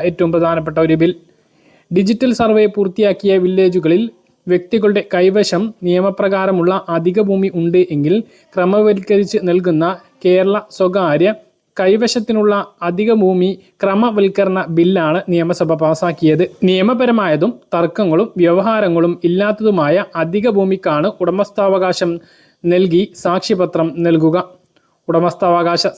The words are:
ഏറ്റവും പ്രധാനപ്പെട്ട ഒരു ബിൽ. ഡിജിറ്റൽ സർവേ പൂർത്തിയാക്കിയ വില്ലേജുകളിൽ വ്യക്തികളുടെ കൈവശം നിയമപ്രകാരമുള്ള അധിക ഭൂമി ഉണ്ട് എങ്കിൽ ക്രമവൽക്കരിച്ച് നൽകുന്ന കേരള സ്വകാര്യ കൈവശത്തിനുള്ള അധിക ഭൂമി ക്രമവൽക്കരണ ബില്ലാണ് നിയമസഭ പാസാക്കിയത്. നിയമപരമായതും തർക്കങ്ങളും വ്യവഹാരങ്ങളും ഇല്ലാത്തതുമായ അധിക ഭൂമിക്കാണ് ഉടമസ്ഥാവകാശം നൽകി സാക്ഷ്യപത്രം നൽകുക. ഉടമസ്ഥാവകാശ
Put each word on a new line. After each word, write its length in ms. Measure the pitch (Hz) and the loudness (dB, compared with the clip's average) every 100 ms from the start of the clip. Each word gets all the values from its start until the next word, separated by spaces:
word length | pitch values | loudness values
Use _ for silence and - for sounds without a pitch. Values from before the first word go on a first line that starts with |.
| 175 | 0
ഏറ്റവും 220 | 170 170 | -2 0
പ്രധാനപ്പെട്ട 460 | 165 165 165 156 156 | 0 0 -2 -4 -2
ഒരു 160 | 165 | 0
ബിൽ. 180 | 160 170 175 _ _ _ _ _ _ - 175 | 2 0 -2 _ _ _ _ _ _ -4 0
ഡിജിറ്റൽ 340 | 196 233 254 | 0 0 0
സർവേ 340 | 233 226 214 208 | 0 2 2 2
പൂർത്തിയാക്കിയ 680 | 208 196 185 208 - 202 190 | 0 -4 0 0 0 0 2
വില്ലേജുകളിൽ 720 | 180 185 185 175 160 180 226 - _ _ 180 | 2 2 2 2 2 0 0 -8 _ _ -2
വ്യക്തികളുടെ 560 | 180 180 226 208 202 - | -2 0 0 2 0 -2
കൈവശം 600 | 180 185 208 202 175 220 - | 0 2 2 0 -2 -4 -4
നിയമപ്രകാരമുള്ള 1000 | 180 180 196 196 202 190 196 185 170 190 180 | -2 0 0 0 -2 0 0 0 0 -2 -2
അധിക 320 | 165 175 185 | -2 -2 0
ഭൂമി 300 | 202 196 190 | 0 0 -2
ഉണ്ട് 260 | 175 170 180 185 | -2 0 2 0
എങ്കിൽ 240 | 147 147 214 220 _ _ | 0 0 -2 -4 _ _
ക്രമവൽക്കരിച്ച് 840 | 190 180 208 214 196 190 202 202 214 | -2 0 2 2 0 0 0 0 -2
നൽകുന്ന 540 | 180 175 180 156 170 185 _ _ | 0 0 0 0 0 -4 _ _
കേരള 360 | 180 185 190 208 - | 0 2 2 -2 -4
സ്വകാര്യ 640 | - 185 196 170 151 185 214 _ _ _ - | -2 0 0 0 2 0 -2 _ _ _ -2
കൈവശത്തിനുള്ള 760 | 190 214 233 247 214 220 208 202 196 - | 0 2 0 -2 -2 0 0 0 -4 -8
അധിക 300 | 175 175 214 | -6 -2 0
ഭൂമി 460 | 220 190 185 185 185 _ - | 2 2 2 0 -4 _ -6
ക്രമവൽക്കരണ 800 | 202 196 240 208 196 196 190 190 170 | -2 0 0 0 0 0 -2 -2 -2
ബില്ലാണ് 540 | 165 175 190 156 170 - | 0 2 2 0 -2 -2
നിയമസഭ 460 | 170 165 180 165 | -2 -2 -2 -2
പാസാക്കിയത്. 720 | 160 156 160 175 156 156 156 180 - | 0 0 -2 -4 0 0 2 -2 -2
നിയമപരമായതും 920 | 185 185 208 247 247 226 185 156 247 240 - | 0 2 0 0 0 0 0 0 -2 -4 -6
തർക്കങ്ങളും 540 | 170 170 - 196 208 226 185 | -2 -2 -2 0 0 0 0
വ്യവഹാരങ്ങളും 840 | 170 175 208 220 190 165 175 170 | 2 2 0 0 0 0 0 0
ഇല്ലാത്തതുമായ 800 | 170 180 202 208 214 190 147 175 202 165 | -2 0 -2 -2 0 0 0 0 -2 -6
അധിക 320 | 160 202 233 | -4 -2 0
ഭൂമിക്കാണ് 640 | 202 190 185 180 147 185 - | 0 0 -2 -2 -2 -2 -2
ഉടമസ്ഥാവകാശം 920 | 175 185 202 - 196 190 185 175 175 170 - _ _ _ | -4 -2 -4 -2 0 0 0 -2 -4 -6 -12 _ _ _
നൽകി 440 | 170 180 190 170 208 - | -2 0 2 2 0 -4
സാക്ഷ്യപത്രം 680 | 180 180 - 190 170 165 165 170 | -4 -2 -2 -2 -2 -2 -4 -2
നൽകുക. 640 | 170 160 160 175 185 _ _ _ _ _ - | 0 2 2 0 -4 _ _ _ _ _ -4
ഉടമസ്ഥാവകാശ 800 | 165 175 170 180 170 170 175 - | 0 0 0 0 2 0 -2 -4